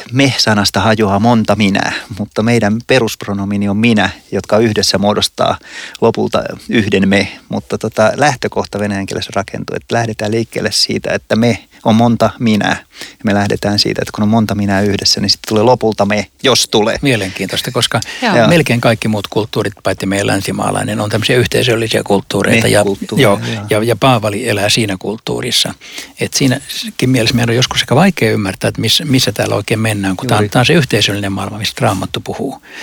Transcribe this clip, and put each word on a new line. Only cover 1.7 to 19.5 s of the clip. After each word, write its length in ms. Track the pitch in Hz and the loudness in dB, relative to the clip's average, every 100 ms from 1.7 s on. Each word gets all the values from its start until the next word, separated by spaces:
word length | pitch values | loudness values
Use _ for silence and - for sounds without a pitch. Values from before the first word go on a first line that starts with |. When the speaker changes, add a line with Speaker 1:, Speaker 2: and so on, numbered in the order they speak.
| 98 - - - 104 | 2 -2 -6 -8 -10
Speaker 1:
mutta 240 | 104 - | -6 -2
meidän 340 | 113 117 104 113 - | 2 2 2 0 2
peruspronomini 840 | 131 110 - - 98 98 101 101 | 2 2 -4 -6 -4 -2 -2 0
on 80 | 101 | 2
minä, 320 | 117 107 95 - - | 2 4 0 -4 -6
jotka 260 | 98 - 107 | -6 0 2
yhdessä 400 | 117 107 98 95 | 2 2 0 2
muodostaa 600 | 101 98 - - - - - - - - | 2 0 -2 0 -2 -2 -8 -16 -16 0
lopulta 420 | 117 107 107 - - - - | 0 2 0 -2 -4 -8 -2
yhden 400 | 117 101 98 95 | 0 2 2 2
me. 180 | 101 98 - - | 2 0 -6 -10
Mutta 280 | 107 - 107 | -8 -6 -6
tota, 340 | 110 - 110 - | -4 2 2 2
lähtökohta 640 | 147 123 107 107 98 101 | 0 0 -4 -4 -4 -4
venäjän 260 | 104 98 95 | -4 -4 -6
kielessä 260 | - - 101 | -6 -6 -6
rakentuu, 400 | 95 - - - | -6 -8 -8 -10
että 200 | - 117 | -4 -2
lähdetään 360 | 113 107 107 | -2 -4 -2
liikkeelle 400 | 113 113 110 104 | -2 -2 -4 -2
siitä, 420 | - - 110 - | -2 -2 -2 -2
että 220 | - - 110 | -4 0 2
me 240 | 120 - - - | 2 0 -6 -6
on 120 | 120 110 | 2 4
monta 340 | 120 113 107 - | 4 4 0 0
minää. 380 | 117 104 95 - - - | 0 2 0 -4 -8 -18
Ja 160 | - - | -18 -6
me 100 | 110 | 0
lähdetään 460 | 101 101 - 101 104 | 0 0 0 -2 -2
siitä, 220 | 110 107 | -2 -2
että 100 | - - | -4 -2
kun 80 | |
on 60 | 104 | 2
monta 260 | 113 104 104 | 2 2 0
minää 260 | 101 98 | 0 0
yhdessä, 400 | 104 98 - - | 0 0 -2 -2
niin 80 | - | -2
sitten 180 | - - | -2 0
tulee 140 | 107 | 2
lopulta 420 | 120 101 110 101 101 | 4 4 2 0 0
me, 220 | 107 98 _ | 0 -4 _
jos 240 | 135 113 - | 0 2 2
tulee. 260 | 117 107 98 | 2 2 0
Speaker 2:
Mielenkiintoista, 720 | 143 113 95 95 95 - - | 0 0 -2 -6 -6 -6 -4
koska 280 | 123 - 113 - - | -2 -2 -2 -4 -4
Speaker 3:
Joo. 160 | 240 123 | 0 4
Speaker 1:
Joo. 100 | 113 | 4
Speaker 2:
melkein 340 | 170 - 120 | 4 4 2
kaikki 260 | 123 110 110 | 2 0 -2
muut 200 | 107 - | -4 -4
kulttuurit, 460 | 110 107 | -4 -2